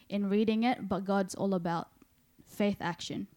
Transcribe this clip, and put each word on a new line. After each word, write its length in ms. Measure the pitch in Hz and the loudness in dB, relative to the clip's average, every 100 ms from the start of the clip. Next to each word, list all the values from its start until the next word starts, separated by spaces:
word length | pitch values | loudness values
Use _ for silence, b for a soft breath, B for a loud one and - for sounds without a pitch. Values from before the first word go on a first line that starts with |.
| B | B
in 200 | 202 202 | -4 0
reading 320 | 208 220 220 | 2 4 4
it, 240 | 233 - 196 | 2 0 -2
but 160 | 180 | -2
God's 300 | 190 196 185 | 2 2 2
all 180 | - 196 | -2 0
about 340 | 185 170 165 - _ _ _ _ _ - | 0 0 -4 -6 _ _ _ _ _ -10
faith 320 | - 208 196 | 0 0 0
action. 460 | 170 170 - 139 202 | -4 -6 -6 -8 -8